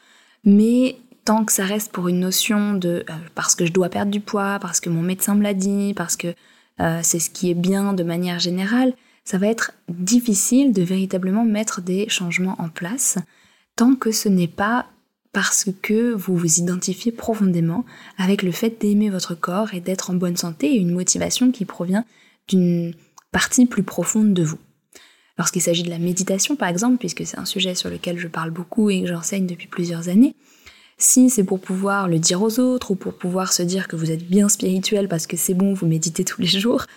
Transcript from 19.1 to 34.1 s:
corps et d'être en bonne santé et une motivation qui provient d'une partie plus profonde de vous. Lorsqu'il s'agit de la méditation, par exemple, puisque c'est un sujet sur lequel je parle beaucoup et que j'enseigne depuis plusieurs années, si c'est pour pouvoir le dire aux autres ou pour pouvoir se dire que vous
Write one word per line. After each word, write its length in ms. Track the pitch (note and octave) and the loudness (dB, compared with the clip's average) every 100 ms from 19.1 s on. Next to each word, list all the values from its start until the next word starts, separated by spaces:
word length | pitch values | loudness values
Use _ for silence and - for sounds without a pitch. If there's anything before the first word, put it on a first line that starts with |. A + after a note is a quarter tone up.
| F#3 - | -2 -6
corps 380 | E3 - F3+ G#3+ | -6 -4 -2 -2
et 80 | F3+ | -4
d'être 300 | F3 F#3 - | -4 -4 -2
en 40 | |
bonne 220 | F3+ F3+ F3 | -2 0 -2
santé 380 | F3 D#3+ C#4+ | -6 -2 0
et 20 | B3 | 2
une 160 | F3 | 2
motivation 600 | F3+ F3+ F3+ F3 - B3+ | 0 -2 -2 -2 2 2
qui 120 | B3 | 2
provient 400 | F#3 - F3+ G3+ - _ _ _ - | -4 -6 -2 -2 -2 _ _ _ 0
d'une 440 | F#3 F3 F3 E3+ E3 _ - _ | 2 4 2 -2 -8 _ -20 _
partie 320 | F3+ - - | -4 0 4
plus 180 | B3 - | 4 4
profonde 520 | F#3 - E3+ A3 G#3+ | -2 -2 -2 2 4
de 80 | F3+ | 4
vous. 160 | D#3 D#3+ - _ _ - - _ _ - | 2 -2 -12 _ _ -20 -20 _ _ -6
Lorsqu'il 260 | E3 F3+ | -4 0
s'agit 200 | F3 E3+ | 0 0
de 80 | F3 | -2
la 80 | E3 | -2
méditation, 560 | F3 F3+ F#3+ G3 - | -2 -2 0 0 0
par 140 | C#4+ F#3+ | 0 0
exemple, 300 | F3 A#3+ B3 | 0 2 2
puisque 280 | F3+ - E3 | 0 -6 -8
c'est 140 | - | -8
un 40 | |
sujet 300 | - G3 F#3 | -8 -4 -2
sur 160 | F3+ F3+ | -2 -6
lequel 300 | E3+ F3+ F3 | -8 -6 -6
je 80 | E3+ | -6
parle 240 | E3 E3 | -6 -6
beaucoup 360 | E3 F3 - G#3+ | -6 -4 0 2
et 120 | F#3 | 2
que 80 | F3+ | 0
j'enseigne 380 | E3+ E3 G3 F#3 | -4 -4 -2 -2
depuis 200 | E3+ - | -4 -10
plusieurs 420 | - F3 E3 F3 | -6 -4 -4 2
années, 280 | F#3+ C#4+ - _ _ - - _ _ | 6 6 2 _ _ -20 -20 _ _
si 320 | - B3+ B3+ | 4 6 6
c'est 140 | G#3+ | 6
pour 160 | F#3+ F#3+ | 0 -2
pouvoir 480 | - F#3 G3 G3+ F#3 | -4 -4 0 0 2
le 140 | E3 | 2
dire 200 | E3+ F3+ | 2 2
aux 200 | A3 A3+ | 2 2
autres 320 | B3+ B3+ - | 2 0 -2
ou 20 | |
pour 200 | F#3+ F#3+ | -4 -4
pouvoir 380 | - F#3 F#3 F#3 | -6 -4 -2 0
se 120 | - | 0
dire 240 | F3 F#3+ F#3 | 0 -2 -4
que 80 | E3 | -4
vous 160 | D#3+ | -2